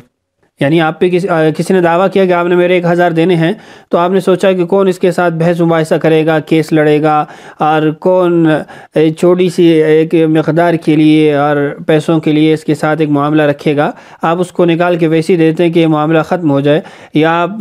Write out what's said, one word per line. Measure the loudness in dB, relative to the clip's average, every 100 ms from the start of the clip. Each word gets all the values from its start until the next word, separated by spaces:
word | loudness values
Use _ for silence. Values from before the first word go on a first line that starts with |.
| -10 _ _ _ _ _
یعنی | 0 0
آپ | 0 -2
پہ | -2
کسی، | 0 -2
آ، | 0 0 -2
کسی | -2
نے | 0
دعویٰ | 2 0 0
کیا | 0 0
کہ |
آپ | 0 0
نے | 0
میرے | 2
ایک | 0 0
ہزار | 0 0
دینے | 0 0 0
ہیں، | -2 -4 -12 -20 _
تو | -2
آپ | 0
نے | 0
سوچا | 0 0 0
کہ | 0 0
کون | 0 0
اس | 0
کے | -2
ساتھ | 0 -2
بحث | 0 -2 0
مباحثہ | 0 0 0 -2
کرے | 2 2 2
گا، | -2
کیس | 0 -2 0
لڑے | 0 2 0
گا، | 0 0 -4 -12 -20 -4
اور | -2 0 -2
کون، | -2 0 0 2 0 0 0 -6 -18 -6 -2
اے، | 0
چھوٹی | 0 0 2 0
سی | 2
ایک | 2 2 2 2 2 0 2
مقدار | 0 0 0 0
کے | 0 0 2
لیے | 2 2 2 0
اور | 0 -2 -4 -6 -2
پیسوں | -2 0 -2
کے | 0
لیے | 0 2
اس | 0
کے | -2 -4
ساتھ | -2 -2
ایک | -2
معاملہ | -2 0 0
رکھے | 0 -2 -2 -2
گا۔ | -4 -6 -20 -6
آپ | -4 -2
اس | -4
کو | -2 0
نکال | 0 0 0
کے | 0
ویسے | 0 0
ہی | 2
دیتے | 2 0
ہیں | 0
کہ | 2
یہ | 0
معاملہ | 0 0 0
ختم | -2 -2 -2
ہو | 0
جائے، | 0 -2 -4 -16 -6
یا | -2 0 0
آپ، | -2 -2